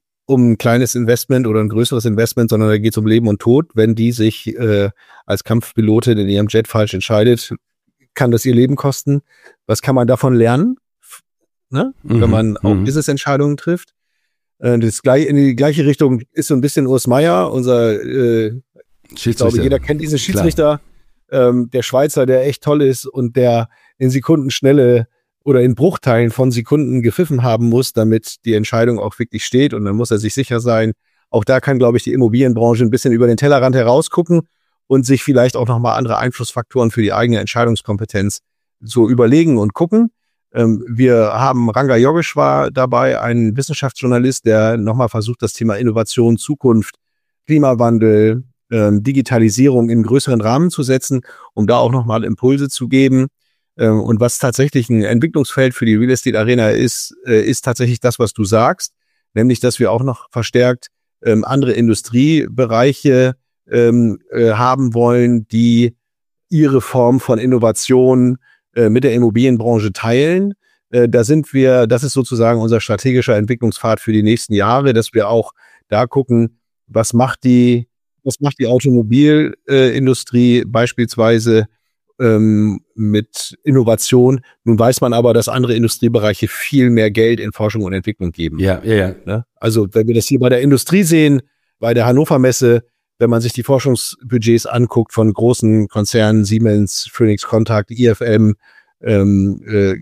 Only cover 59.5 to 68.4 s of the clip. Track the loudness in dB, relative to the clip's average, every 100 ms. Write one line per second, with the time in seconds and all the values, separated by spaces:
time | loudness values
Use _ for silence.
59.5 | 0 -2 0 -2 0 -4 -8 -10 -8 -2
60.5 | 0 0 -2 -10 _ _ _ 0 0 0
61.5 | -2 0 0 0 0 -2 0 2 0 -2
62.5 | -4 0 2 0 0 2 2 2 -2 _
63.5 | _ _ 2 2 2 0 -2 _ 0 0
64.5 | 2 0 0 -2 0 2 2 2 0 -2
65.5 | 0 2 2 0 -4 _ _ _ _ _
66.5 | 0 2 2 0 0 2 2 0 -2 0
67.5 | 2 0 -2 0 2 4 2 0 -2